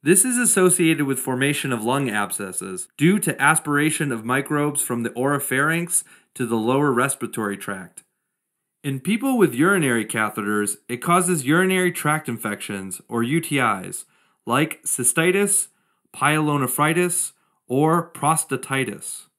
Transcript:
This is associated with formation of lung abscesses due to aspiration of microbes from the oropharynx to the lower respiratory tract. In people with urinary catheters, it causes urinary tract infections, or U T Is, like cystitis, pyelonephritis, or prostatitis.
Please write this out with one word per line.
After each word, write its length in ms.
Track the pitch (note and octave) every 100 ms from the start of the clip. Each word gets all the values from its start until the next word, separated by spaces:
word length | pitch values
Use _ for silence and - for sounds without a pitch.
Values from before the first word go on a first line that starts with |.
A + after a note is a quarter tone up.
This 240 | C#3+ G3 B3+
is 140 | A#3+
associated 640 | A#3+ - F#3 F3 E3 D3+ C#3+
with 140 | C3+
formation 520 | - B2+ C#3 C#3 C#3+
of 120 | A#2+
lung 260 | A2 C3+ C3+
abscesses 760 | G#2+ G2+ - G2 F#2 F#2+ F#2 - -
due 220 | D#3 G3+
to 200 | E3+ -
aspiration 720 | C#3 D#3 - C#3+ D#3 D3+ D3
of 140 | A2+ A2
microbes 560 | C3 C#3 D3+ D3 C#3+
from 220 | - A#2+
the 80 | A#2
oropharynx 920 | A#2 C3+ C#3+ - C3 D3 E3 E3+ - - - _ -
to 100 | A#2+
the 100 | A2+
lower 360 | A2 C3+ D3
respiratory 640 | B2 C3+ - A#2+ - G#2+ G2
tract. 460 | - G2 F2 - _ _ _ _ _ _ _ _
In 160 | C#3+ C3+
people 400 | E3 A3 C4+ B3+
with 160 | F3 A#2+
urinary 500 | E3+ G3 C#3+ A#2 G#2+
catheters, 720 | A2+ G#2+ A2 G#2 G#2+ G#2 - _
it 100 | B2
causes 500 | D#3+ F3 F3+ E3+ B2+
urinary 440 | D#3+ F#3 F#3 F3+
tract 380 | F3 D#3 D3+ -
infections, 720 | A#2 G#2+ G2+ - G2+ F#2+ F2+ -
or 140 | A#2
U 180 | A#2 D#3+
T 160 | E3 C3+
Is, 480 | B2 G2 F#2 F#2 - _ _ _ -
like 380 | B2 D#3 -
cystitis, 840 | - - B2 - E3 F#3+ G3+ - - _ _ _ _ -
pyelonephritis, 1160 | C#3 D#3 D3+ D3 B2+ - D3+ E3 F3+ E3+ - _ _ _ _
or 440 | B2+ D#3 E3+ E3+
prostatitis. 1120 | - C#3+ D#3 - C3 - C3+ B2 - - - -